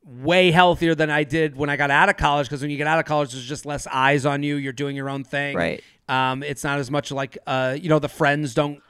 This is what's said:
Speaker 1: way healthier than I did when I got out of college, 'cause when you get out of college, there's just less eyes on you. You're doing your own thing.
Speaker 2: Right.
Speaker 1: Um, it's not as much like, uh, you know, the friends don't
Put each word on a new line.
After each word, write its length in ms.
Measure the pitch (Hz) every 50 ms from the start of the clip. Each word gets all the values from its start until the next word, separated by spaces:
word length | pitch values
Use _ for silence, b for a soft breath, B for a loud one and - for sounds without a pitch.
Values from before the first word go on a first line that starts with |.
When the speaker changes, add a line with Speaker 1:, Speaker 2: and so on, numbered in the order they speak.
| _
Speaker 1:
way 460 | - 123 123 131 151 175 185 185 180
healthier 440 | 160 180 185 180 170 - 170 165 165
than 140 | 147 160 151
I 140 | 147 151 151
did 320 | 127 131 160 160 156 135
when 140 | 131 147 147
I 80 | 143
got 120 | 135 143 143
out 200 | 139 147 175 202
of 80 | -
college, 320 | - 160 151 143 147 143 123
'cause 120 | 147 135
when 80 | 135 147
you 60 | 147
get 120 | 139 147
out 120 | 151 160 165
of 60 | 151
college, 260 | - 151 151 147 127
there's 140 | 117 131 123
just 200 | 120 151 - -
less 220 | 143 147 139 -
eyes 380 | - 139 131 131 139 143 147 127
on 180 | 147 143 143 143
you. 140 | 147 147
You're 160 | 143 139 135 127
doing 240 | 117 143 143 139
your 120 | 139 135 135
own 140 | 139 139 135
thing. 320 | _ - 143 143 143 139
Speaker 2:
Right. 260 | 92 85 82 78 - b b b b _ -
Speaker 1:
Um, 340 | 131 131 131 131 131 135 143
it's 180 | 147 143 -
not 180 | - 151 139 143
as 120 | 139 123
much 180 | 143 143 139 -
like, 280 | 143 135 139 135 - - _
uh, 300 | - 135 131 131 131 127 143
you 80 | -
know, 120 | 165 156 151
the 100 | 143 139
friends 440 | - - 160 143 143 147 151 139 117
don't 280 | - 147 147 147 143 _ _